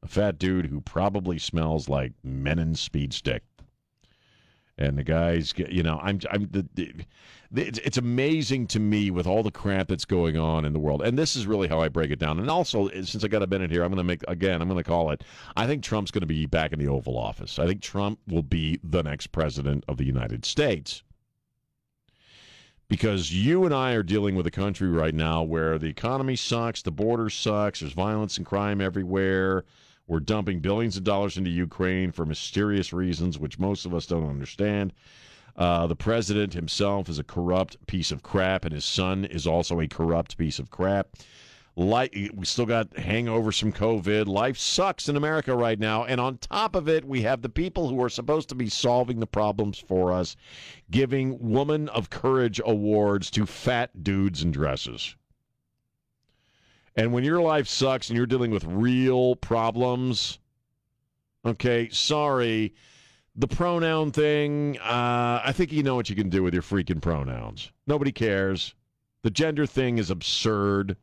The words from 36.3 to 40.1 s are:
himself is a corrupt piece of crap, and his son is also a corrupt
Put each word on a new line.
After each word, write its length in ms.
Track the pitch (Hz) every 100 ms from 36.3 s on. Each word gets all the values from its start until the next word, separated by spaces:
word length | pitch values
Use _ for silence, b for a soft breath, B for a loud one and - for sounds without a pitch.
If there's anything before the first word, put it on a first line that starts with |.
| 104 101
himself 560 | 87 82 - 101 101 87
is 100 | 76
a 40 |
corrupt 640 | 73 - 87 90 92 - -
piece 240 | 92 80
of 120 | 71
crap, 420 | - 101 92 92 82
and 80 |
his 120 | 76 -
son 400 | - 92 95 98
is 200 | 82 80
also 340 | 82 85 85
a 80 | 78
corrupt 500 | - 82